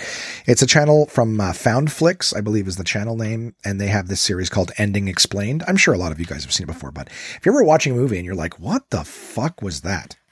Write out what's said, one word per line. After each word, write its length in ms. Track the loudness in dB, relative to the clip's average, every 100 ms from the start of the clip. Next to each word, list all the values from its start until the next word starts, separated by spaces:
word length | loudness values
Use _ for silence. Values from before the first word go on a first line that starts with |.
| -12 -10 -10 -2 2
It's 160 | 4
a 40 | 6
channel 400 | 6 6 6 4
from, 340 | 2 2 2
uh, 120 | -2
Found 400 | 0 0 2 0
Flicks, 420 | 2 2 2 -2
I 60 | -2
believe 260 | 0 0 -2
is 80 |
the 80 | -4
channel 340 | -4 -4 -4 -4
name, 380 | -4 -6 -8 -8
and 160 | -6 -2
they 60 | 0
have 220 | 0 -2
this 120 | -2
series 300 | -2 -2 -2
called 220 | -2 -2 0
Ending 300 | 0 0 0
Explained. 560 | 0 0 -2 -4 -4 0
I'm 80 | 2
sure 180 | 4
a 40 | 2
lot 120 | 0
of 80 | -4
you 80 | -8
guys 160 | -8
have 100 | -6
seen 120 | -6
it 80 | -6
before, 180 | -10 -12
but 160 | -14 -14
if 340 | -14 -14 -2
you're 100 | 4
ever 80 | 6
watching 300 | 6 6 4
a 40 | 2
movie 200 | 0 0
and 100 | -4
you're 80 |
like, 240 | -6 -6 -6
"What 320 | -4 -4 -2
the 140 | -6
fuck 580 | -6 -14 -10 -4 -4 -4
was 200 | -8 -8
that?" 340 | -6 -8 -8 -20 _